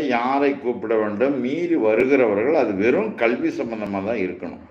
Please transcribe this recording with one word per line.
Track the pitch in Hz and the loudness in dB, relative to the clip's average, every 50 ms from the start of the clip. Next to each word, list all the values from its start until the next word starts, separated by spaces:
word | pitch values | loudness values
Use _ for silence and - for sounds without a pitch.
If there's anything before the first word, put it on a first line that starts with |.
| 156 139 | 0 0
யாரை | 123 117 120 127 135 139 143 139 - | 0 0 0 0 0 2 2 2 0
கூப்பிட | 131 - 120 120 98 98 110 113 | 0 -2 -4 -4 -4 -2 0 0
வேண்டும், | 110 107 104 101 101 120 139 143 131 | 0 2 0 0 0 0 0 0 -2
மீறி | 120 127 143 165 175 170 165 147 | -2 -4 -2 -2 -2 0 0 2
வருகிறவர்கள் | 110 107 110 117 131 131 143 135 127 110 101 98 110 135 160 160 | 2 4 4 4 4 4 4 4 4 4 2 2 0 2 2 2
அது | 127 110 101 | 2 2 0
வெறும் | 92 98 117 135 175 214 214 - | 2 2 2 2 2 0 -2 -2
கல்வி | - 117 117 123 - 156 165 | -2 0 0 0 0 -2 -4
சம்பந்தமா | - - 135 117 113 107 104 101 101 98 | -4 -4 -6 -6 -6 -6 -6 -6 -6 -4
தான் | 95 104 120 113 92 | -4 -4 -4 -2 -4
இருக்கணும். | 90 85 - 92 85 - - - - | -4 -6 -8 -10 -12 -12 -14 -18 -20